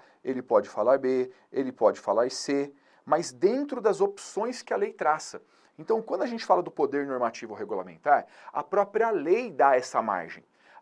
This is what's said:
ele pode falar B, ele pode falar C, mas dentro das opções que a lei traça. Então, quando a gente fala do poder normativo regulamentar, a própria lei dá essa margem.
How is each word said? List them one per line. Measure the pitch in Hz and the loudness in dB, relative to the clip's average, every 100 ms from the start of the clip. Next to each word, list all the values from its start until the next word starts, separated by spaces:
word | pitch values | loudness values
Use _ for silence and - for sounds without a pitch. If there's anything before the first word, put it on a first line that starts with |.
| - _ | -6 _
ele | 139 127 | -6 -6
pode | 123 107 101 | 2 2 2
falar | - 110 135 | 0 2 2
B, | 127 131 127 - _ | 2 0 -2 -6 _
ele | - 131 | -4 -4
pode | 123 107 104 | 2 2 2
falar | - 104 127 | 0 0 0
C, | - - 139 143 - _ _ - | -2 -4 -2 -4 -10 _ _ -2
mas | 156 170 | 0 0
dentro | 123 175 254 285 240 | 0 0 2 -4 -2
das | 208 185 | 0 2
opções | 196 - - - 233 247 | 0 -2 -10 -6 -6 -6
que | - | -6
a | 196 | -4
lei | 214 | -4
traça. | 220 156 156 - - _ _ _ - | -2 -2 -2 -4 -16 _ _ _ -10
Então, | 160 226 | -4 -2
quando | 220 262 | -2 -4
a | 247 | -4
gente | 233 - | -4 0
fala | 180 | 0
do | 160 | 0
poder | - 139 139 139 | -2 -2 0 -2
normativo | 127 117 - 113 | -2 -2 -4 -10
regulamentar, | 101 104 101 92 82 147 131 - - - | -10 -6 -6 -8 -4 4 4 2 -14 -10
a | - | -8
própria | 147 196 202 214 226 | -2 -2 0 0 0
lei | 202 151 214 247 | 0 2 2 2
dá | 143 139 127 | 2 4 4
essa | 123 127 | 2 -2
margem. | 110 95 82 - - _ _ - | -2 -2 -6 -14 -20 _ _ -10